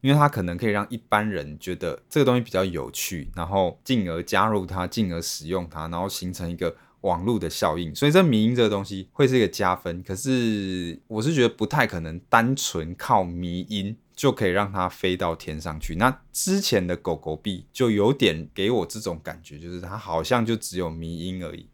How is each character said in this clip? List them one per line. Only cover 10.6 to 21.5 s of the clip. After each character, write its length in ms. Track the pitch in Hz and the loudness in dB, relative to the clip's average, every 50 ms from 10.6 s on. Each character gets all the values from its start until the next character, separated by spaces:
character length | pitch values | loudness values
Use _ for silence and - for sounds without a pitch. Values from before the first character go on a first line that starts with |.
| 98 95 92 92 87 85 82 - _ _ | -2 -4 -4 -4 -4 -6 -8 -10 _ _
我 140 | 110 107 | -4 -2
是 120 | 110 147 165 | 0 2 4
觉 80 | 143 | 4
得 80 | 123 117 | 4 4
不 160 | 110 - 107 | 4 0 -4
太 220 | 104 - 151 123 104 | -2 2 0 0 0
可 120 | - 87 | 0 -6
能 200 | 82 80 82 87 _ _ | -6 -6 -10 -12 _ _
单 260 | - 117 113 120 135 | 4 6 6 6 2
纯 400 | 131 - - - 85 80 80 90 | 0 -2 -4 -4 -4 -4 -4 -8
靠 280 | - - - 127 104 92 | -10 0 2 2 2 2
迷 420 | 87 87 87 87 87 87 90 92 - | 0 -4 -4 -4 -4 -4 -4 -6 -4
因 260 | 107 101 95 101 113 - _ _ _ | -4 -4 -4 -4 -6 -10 _ _ _
就 160 | - - 139 | 0 0 0
可 160 | 123 - 110 95 | 2 2 2 2
以 40 | |
让 200 | 87 98 104 98 | 2 2 0 0
它 180 | 95 98 90 90 | -2 -2 -2 -2
飞 260 | - - - 92 92 | -2 -2 0 0 0
到 200 | 85 98 85 82 | 0 0 -2 -4
天 240 | - - - 78 76 | -4 -6 -10 -8 -8
上 200 | 76 90 76 78 | -6 -8 -8 -8
去。 160 | - - 80 | -6 -6 -2
那 260 | 85 107 127 135 - _ _ _ | 2 2 2 2 0 _ _ _
之 260 | - - 185 190 196 | -6 -2 0 0 0
前 260 | 190 - - 101 90 | 0 2 2 2 2
的 100 | 87 87 85 | 2 -4 -2
狗 180 | _ 90 82 | _ -4 -4
狗 200 | 76 - 80 78 78 | -4 -4 -6 -8 -6
币 280 | _ 104 95 87 - _ | _ -8 -8 -8 -10 _
就 180 | _ - 131 117 | _ 0 2 2
有 220 | 110 104 101 113 | 4 4 4 4
点 380 | 143 - 131 95 78 80 80 73 _ | 4 4 2 2 2 0 -6 -10 _
给 160 | - 95 104 | -2 0 2
我 160 | 127 110 87 | 2 0 0
这 140 | - - 110 | -2 -6 -8
种 200 | 107 98 85 80 - | -6 -6 -8 -8 -10
感 160 | 78 71 - | -12 -12 -12
觉， 160 | 82 - 73 73 | -16 -18 -18 -16
就 140 | 82 87 | -14 -12
是 80 | 90 90 | -12 -10
它 180 | 90 90 98 110 | -10 -10 -10 -10
好 240 | 110 98 82 82 | -8 -2 -2 -2
像 240 | 80 - 123 120 113 | 0 2 2 2 2
就 100 | 110 117 | 0 0
只 220 | 110 - - - 90 | -2 -4 -6 -4 -4
有 120 | 90 82 | -4 -4
迷 300 | 82 82 82 82 85 82 | -6 -8 -8 -8 -8 -6
因 240 | 82 92 92 92 90 | -6 -8 -8 -8 -8
而 120 | 80 | -10